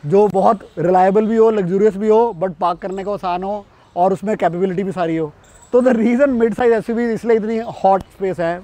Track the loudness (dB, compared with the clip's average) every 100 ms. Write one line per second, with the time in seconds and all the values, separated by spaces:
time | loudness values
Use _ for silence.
0 | 2 2 2 2 2 0 -6 -4 0 2
1 | 4 2 0 2 2 2 -2 2 0 0
2 | 2 2 2 -2 -8 -2 -4 -4 -8 -8
3 | -8 -6 -6 -6 -6 -8 -10 _ _ 0
4 | 0 0 -4 0 0 0 -2 -2 -4 -4
5 | -4 -2 -6 -10 _ _ _ 2 2 2
6 | 2 2 2 2 0 2 2 2 0 -4
7 | -2 -4 0 0 0 -6 -6 -2 2 2
8 | -2 -8 -6 -4 -4 -4